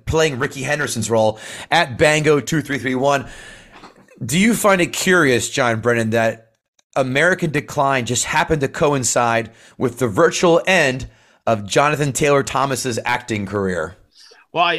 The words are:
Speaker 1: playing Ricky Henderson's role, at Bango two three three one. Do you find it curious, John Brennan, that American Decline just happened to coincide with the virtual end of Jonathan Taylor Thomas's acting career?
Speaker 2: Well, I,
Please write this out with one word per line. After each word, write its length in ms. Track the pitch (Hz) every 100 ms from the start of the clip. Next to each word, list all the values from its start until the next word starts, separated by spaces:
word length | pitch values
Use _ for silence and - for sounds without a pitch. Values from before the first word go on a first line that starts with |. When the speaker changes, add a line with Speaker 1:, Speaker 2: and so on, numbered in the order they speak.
| -
Speaker 1:
playing 320 | 156 160 120
Ricky 240 | 143 135
Henderson's 480 | 131 147 143 120 104
role, 280 | 113 110 104 - - -
at 280 | 160 156 107
Bango 420 | 156 156 151 147
two 220 | - 160
three 160 | 139 139
three 160 | 131
one. 340 | 127 139 139 117 - - - - - - - _ -
Do 140 | 120 160
you 160 | 220
find 260 | 196 208 190
it 80 | 156
curious, 560 | - 190 180 143 123 -
John 300 | - 123 110
Brennan, 300 | 117 117 113
that 360 | 113 113 110 _ _ _ _ _ 143
American 540 | 131 135 170 180 165
Decline 540 | 143 - 151 139 135
just 200 | 117 123
happened 360 | - 156 170 156
to 60 | 135
coincide 840 | - 156 139 117 131 117 117 110 - - -
with 200 | 123 120
the 80 | 123
virtual 520 | 95 170 - 180 165 -
end 420 | 185 139 127 - - _ _ -
of 180 | 110 101
Jonathan 460 | 151 147 143 147
Taylor 300 | - 147 139
Thomas's 560 | 131 135 139 127 131 113
acting 420 | 123 120 - 107 98
career? 500 | 101 95 87 80 - _ _ - - _
Speaker 2:
Well, 120 | 160
I, 80 | 175